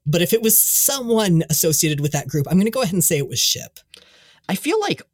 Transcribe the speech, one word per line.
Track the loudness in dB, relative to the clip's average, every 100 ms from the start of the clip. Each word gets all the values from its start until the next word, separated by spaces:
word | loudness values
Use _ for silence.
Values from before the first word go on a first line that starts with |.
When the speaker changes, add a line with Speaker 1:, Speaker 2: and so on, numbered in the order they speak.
| -2
Speaker 1:
But | 0
if | 2
it | 2
was | 2 2
someone | 2 0 0 -2 0 2 4 2 2
associated | 0 0 2 0 0
with | -2
that | -4 -4
group, | -4 0
I'm | 2
gonna | 2
go | 0
ahead | -2
and | 0
say | 0 0
it | -2
was | -2
Ship. | -2 -2 -6 -18 _ -20 -20 _ _ _ -6
Speaker 2:
I |
feel | -4 -2 -2
like | 0 -4 -6